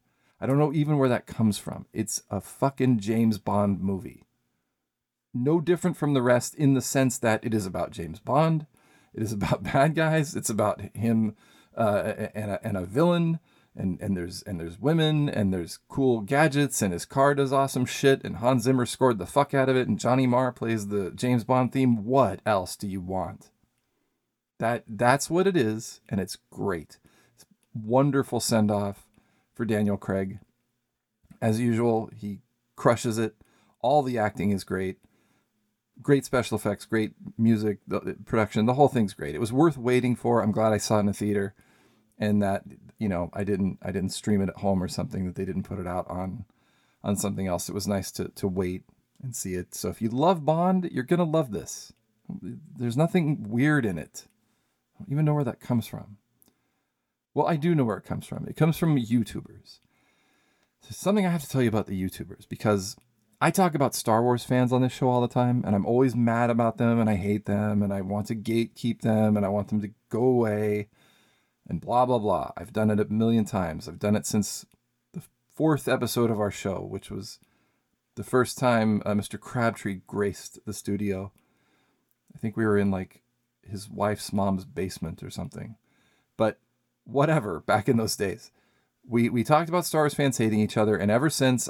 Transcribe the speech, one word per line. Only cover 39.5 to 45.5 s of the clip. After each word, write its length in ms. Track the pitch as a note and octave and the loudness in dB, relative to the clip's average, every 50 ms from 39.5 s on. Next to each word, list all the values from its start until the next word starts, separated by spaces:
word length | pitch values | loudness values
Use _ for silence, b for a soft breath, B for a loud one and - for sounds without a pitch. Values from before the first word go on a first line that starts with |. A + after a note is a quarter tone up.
worth 240 | A#2+ C3+ E3 E3+ C#3+ | 2 2 2 2 2
waiting 400 | C3+ A2+ B2 B2 B2+ A#2+ B2 A#2+ | 0 0 2 2 2 2 2 -2
for. 260 | - - A#2+ A#2+ A2+ | 0 0 0 2 2
I'm 80 | G2+ G#2+ | 2 2
glad 220 | G2+ A#2 A2 A2 | 0 2 2 2
I 60 | G#2+ G#2 | 2 0
saw 180 | - - A2 | 0 0 0
it 40 | G#2+ | 2
in 60 | G2+ | 2
the 60 | G2+ | 0
theater, 420 | G2 - G#2 G#2 G2+ G2+ G2 G2 b b b b b b b b b b b b b - | -2 -2 -2 -2 0 -2 -2 -4 b b b b b b b b b b b b b -4
and 240 | A2 G#2+ G#2 G#2 | -2 0 2 2
that, 220 | G2+ F#2+ G2 - - - - - - - _ _ | 2 0 -2 -4 -6 -12 -20 -20 -20 -20 _ _
you 100 | A2+ G2+ | -4 -2
know, 220 | F2+ F2 F2 D#2 | -2 -2 -4 -6
I 120 | - G2+ G2+ | -6 -6 -2
didn't, 340 | G2 G2+ F#2 G2 F#2 D2 - | -2 0 0 0 -2 -2 -6
I 120 | - F#2 | -8 -6
didn't 180 | F#2 G2 F#2 G2 | -4 -4 -4 -4
stream 300 | - - - A2 G#2 G2 | -6 -6 -2 0 0 2
it 80 | G2 F#2 | 0 -2
at 80 | - | -4
home 260 | - G2+ G2 F#2+ F#2 | -2 -2 0 0 0
or 60 | F2+ F#2 | -2 -2
something, 360 | - - F2+ - - F#2+ F#2 | -4 -6 -6 -4 -4 -6 -6
that 100 | F2+ F2 | -6 -6
they 80 | G2 F#2+ | -6 -6
didn't 180 | F#2 | -4